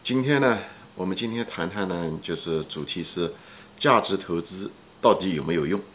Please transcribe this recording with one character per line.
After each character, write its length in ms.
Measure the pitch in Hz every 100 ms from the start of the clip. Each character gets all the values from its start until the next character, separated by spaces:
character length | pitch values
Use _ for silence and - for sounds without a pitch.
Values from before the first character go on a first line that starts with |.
今 220 | - 127
天 160 | 131 143
呢， 180 | 131 107 - - - -
我 100 | 92
们 80 | 92
今 140 | 113
天 160 | 117 113
谈 240 | - 87
谈 160 | 101 95
呢， 200 | 87 82 78
就 140 | - 80
是 260 | 85 80
主 220 | 78 78 73
题 180 | 87
是 300 | 82 90 82 - - - - -
价 220 | 147 117
值 160 | - 95
投 240 | - 85
资 320 | 82 92 101 - - -
到 120 | 120
底 200 | 95 95
有 100 | 78
没 120 | 76 85
有 120 | 73
用？ 100 | 101 -